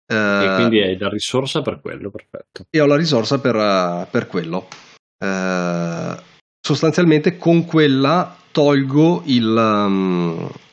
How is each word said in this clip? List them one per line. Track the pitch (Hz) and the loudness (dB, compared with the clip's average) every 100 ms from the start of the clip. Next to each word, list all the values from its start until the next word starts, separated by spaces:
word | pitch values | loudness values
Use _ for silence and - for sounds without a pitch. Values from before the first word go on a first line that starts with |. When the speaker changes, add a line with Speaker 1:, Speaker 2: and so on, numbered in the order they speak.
| - | -6
Speaker 1:
E | 110 | -2
Speaker 2:
Eh, | 104 101 95 95 | 0 0 0 2
Speaker 1:
quindi | 117 110 | 2 2
hai | 95 92 | 0 -2
la | 98 | -4
risorsa | 104 - 127 135 160 | -6 -4 -4 -4 -4
per | 127 - | -6 -8
quello, | - 76 101 | -10 -12 -14
perfetto. | - - - - - - | -14 -16 -18 -18 -20 -4
Speaker 2:
e | 156 | 2
ho | 147 | 4
la | 143 | 4
risorsa | 170 127 110 135 | 2 0 0 0
per, | 131 110 | 0 0
eh, | 107 95 90 87 92 | 2 2 0 -4 -4
per | 120 110 | -4 -4
quello. | 95 80 87 - - - - _ - | -6 -6 -8 -10 -20 -20 -20 _ -8
Eh, | 98 95 92 92 87 87 85 82 85 85 - _ _ _ | -6 -4 -2 -2 -2 -4 -4 -6 -8 -10 -16 _ _ _
sostanzialmente | - 143 160 - 139 151 165 175 | -4 0 0 2 4 4 2 -2
con | 170 170 165 | 2 2 2
quella | 160 151 135 135 170 165 - _ | 2 4 2 2 0 -2 -8 _
tolgo | - 147 143 135 143 160 175 170 | 0 2 2 2 2 2 2 0
il, | 123 110 110 | 0 2 2
ehm, | 110 104 101 98 95 90 87 82 90 - _ | 2 2 0 0 0 0 -2 -4 -8 -12 _